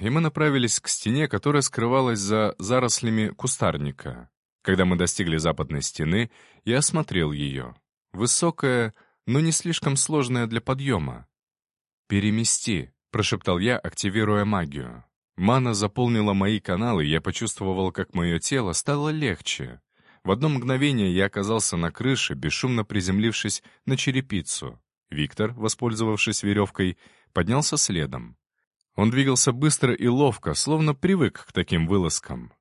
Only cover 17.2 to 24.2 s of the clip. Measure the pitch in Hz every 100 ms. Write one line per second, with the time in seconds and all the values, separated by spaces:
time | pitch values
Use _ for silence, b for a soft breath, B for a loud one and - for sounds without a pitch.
17.2 | 95 - 113 - 95 92 95 92 92 90
18.2 | 85 82 - 139 101 80 - 143 151 156
19.2 | 139 82 - - 62 60 _ b b b
20.2 | 90 104 156 135 120 131 147 127 95 90
21.2 | 101 104 101 113 - 85 85 - 127 127
22.2 | - 71 78 - 127 120 104 107 92 98
23.2 | 113 110 107 - b b - 131 - 131